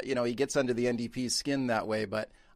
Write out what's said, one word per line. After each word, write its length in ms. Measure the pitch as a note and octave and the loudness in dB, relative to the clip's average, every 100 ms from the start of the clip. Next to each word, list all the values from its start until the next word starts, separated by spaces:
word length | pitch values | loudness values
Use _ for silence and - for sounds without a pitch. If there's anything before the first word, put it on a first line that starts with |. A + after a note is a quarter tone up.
you 100 | B2+ | 0
know, 100 | B2 | 0
he 100 | A#2+ | 0
gets 220 | A#2 C3+ D3 | 0 0 2
under 180 | B2+ | 2
the 140 | A#2 B2 | 2 2
N 80 | A#2+ | 0
D 120 | A#2 | -2
P's 260 | B2+ B2 | -4 -2
skin 340 | - C#3+ C#3 B2+ | -2 0 0 2
that 180 | A2 G2 | 0 2
way. 180 | G#2+ | -2
But 260 | G#2 G#2+ - - - | 0 -2 -4 -12 -20